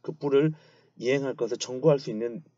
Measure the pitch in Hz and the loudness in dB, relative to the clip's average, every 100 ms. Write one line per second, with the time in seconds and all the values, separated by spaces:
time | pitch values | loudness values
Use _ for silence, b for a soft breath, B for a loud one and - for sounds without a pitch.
0 | - - 143 139 156 156 B B B - | -14 -6 2 4 2 0 B B B -6
1 | 117 139 139 117 117 117 - 127 156 143 | 0 0 0 -2 -4 -4 -6 0 4 4
2 | 135 107 120 117 - | 0 -6 -6 -8 -14